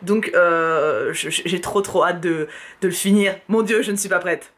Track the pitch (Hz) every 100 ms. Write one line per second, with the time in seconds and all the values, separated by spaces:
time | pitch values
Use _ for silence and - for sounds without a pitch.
0 | 180 214 208 170 175 165 165 160 151 120
1 | 117 160 151 160 - 180 - 202 202 190
2 | 170 175 175 165 151 - - - 190 170
3 | 208 208 196 190 _ 220 214 220 214 202
4 | 202 185 180 165 -